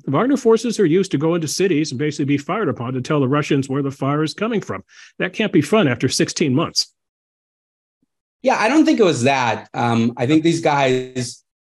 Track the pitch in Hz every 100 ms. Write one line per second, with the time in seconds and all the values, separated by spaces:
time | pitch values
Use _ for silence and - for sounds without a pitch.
0 | - 139 247 277 226 226 240 190 170 175
1 | 185 151 160 175 151 - 190 147 151 123
2 | 151 147 135 139 143 202 180 113 123 127
3 | 127 151 127 147 147 143 135 135 135 135
4 | 139 147 156 - 220 220 - 95 - -
5 | - - 180 - 214 185 - 220 156 120
6 | 127 - 165 - 156 127 151 - - _
7 | _ _ _ _ _ _ _ _ _ _
8 | _ _ _ _ 254 233 214 311 294 247
9 | 190 127 123 135 120 104 - 135 120 117
10 | 117 120 123 156 165 165 156 143 135 127
11 | 127 127 123 - _ _